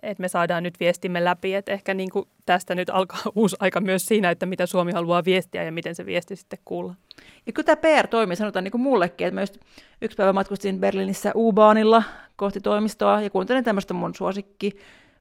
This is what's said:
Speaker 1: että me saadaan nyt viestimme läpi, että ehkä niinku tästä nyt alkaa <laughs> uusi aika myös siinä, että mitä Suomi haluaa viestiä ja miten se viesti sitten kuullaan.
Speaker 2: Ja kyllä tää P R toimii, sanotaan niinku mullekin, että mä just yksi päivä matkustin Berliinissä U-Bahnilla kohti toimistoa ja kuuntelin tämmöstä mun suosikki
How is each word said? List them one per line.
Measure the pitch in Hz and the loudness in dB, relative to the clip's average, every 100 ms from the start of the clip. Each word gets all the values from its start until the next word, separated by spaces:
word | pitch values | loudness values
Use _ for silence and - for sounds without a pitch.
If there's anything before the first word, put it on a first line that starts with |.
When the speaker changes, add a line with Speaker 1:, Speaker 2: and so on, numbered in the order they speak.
Speaker 1:
että | 226 196 | -10 -6
me | 180 | -4
saadaan | 180 170 175 | 0 0 0
nyt | 175 170 | -4 -2
viestimme | 170 175 185 175 | 0 0 -2 0
läpi, | 175 175 196 | 0 0 -2
että | 190 196 | -4 -4
ehkä | 196 - | -6 -4
niinku | 190 190 196 190 _ - | -4 -4 -6 -8 _ 0
tästä | 180 - | 0 0
nyt | 180 180 | -6 -2
alkaa | 190 185 - 214 | 0 -2 -4 -6
<laughs> | |
uusi | 202 214 180 | 2 2 2
aika | 190 180 | -2 0
myös | 190 185 - | 0 -2 0
siinä, | 214 185 | 2 2
että | 170 180 | 0 -4
mitä | 180 180 | -4 -2
Suomi | 185 175 | 0 -2
haluaa | 175 170 175 | -2 0 0
viestiä | 170 185 175 180 | 2 0 0 -6
ja | 170 | -6
miten | 165 165 | -6 -8
se | 170 185 | -10 -6
viesti | 175 170 190 | -6 -6 -14
sitten | - 196 | -16 -18
kuullaan. | - 175 180 180 _ - - - - | -10 -8 -8 -12 _ -20 -20 -20 -12
Speaker 2:
Ja | |
kyllä | 262 311 | -4 2
tää | 311 | 2
P | 320 294 | 4 2
R | 240 | 2
toimii, | 226 214 175 | 0 0 -2
sanotaan | 208 185 | -4 -4
niinku | 185 233 | -4 -2
mullekin, | 269 247 175 - 87 | 2 2 2 -2 -4
että | |
mä | 95 | -4
just | 98 - _ - - - | -6 -8 _ -20 -20 -10
yksi | 226 - | -8 0
päivä | 196 | 2
matkustin | 196 190 196 202 190 | 2 0 -4 -4 -2
Berliinissä | 196 190 190 190 208 | 0 0 -2 -4 -2
U-Bahnilla | - 226 208 214 220 214 226 220 - - - | 2 4 6 8 8 6 4 4 -8 -18 -6
kohti | 202 196 | -4 -2
toimistoa | 202 208 214 - 202 208 | -2 0 0 0 2 2
ja | 208 | 0
kuuntelin | 196 185 254 | -2 0 0
tämmöstä | 240 202 190 | 0 -2 -2
mun | 180 170 | -6 -6
suosikki | 170 185 196 - - 202 - - - _ _ | -6 -6 -6 -10 -8 -8 -8 -20 -20 _ _